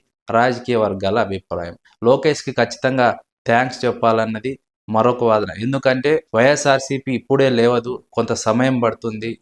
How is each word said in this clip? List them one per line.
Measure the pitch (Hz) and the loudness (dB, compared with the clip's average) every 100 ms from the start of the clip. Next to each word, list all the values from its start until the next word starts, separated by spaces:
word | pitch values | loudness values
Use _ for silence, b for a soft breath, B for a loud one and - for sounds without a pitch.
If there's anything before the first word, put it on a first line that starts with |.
| _ _ - 113 | _ _ -2 2
రాజకీయ | 127 117 - 117 | 2 0 -2 0
వర్గాల | 104 95 98 113 98 | 0 0 -2 -2 -2
అభిప్రాయం. | 95 - 87 85 85 b b 117 | -6 -8 -8 -8 -14 b b 2
లోకేష్కి | 135 156 147 139 123 | 4 2 -2 -4 -2
ఖచ్చితంగా | 117 - 131 127 117 - _ _ - | -2 -2 -2 2 0 0 _ _ 0
థ్యాంక్స్ | 117 131 - | 0 0 -2
చెప్పాలన్నది | 123 120 117 113 110 110 131 135 _ _ - | -4 0 0 2 -2 -4 -8 -10 _ _ -2
మరొక | 110 123 120 117 | 2 2 2 2
వాదన. | 107 98 87 | 2 0 -6
ఎందుకంటే | 123 139 131 131 143 156 - 110 | -4 0 0 0 0 -2 -2 2
వైఎస్ఆర్సీపీ | 131 143 143 135 - 135 135 120 | 2 2 2 0 0 -6 -4 -6
ఇప్పుడే | - 135 135 117 | 0 2 2 4
లేవదు, | 117 120 120 - _ - | 2 2 -4 -12 _ -6
కొంత | 113 110 110 | -4 -2 0
సమయం | 117 131 127 | 2 2 2
పడుతుంది. | 117 110 117 107 113 - | -2 -2 -8 -8 -10 -10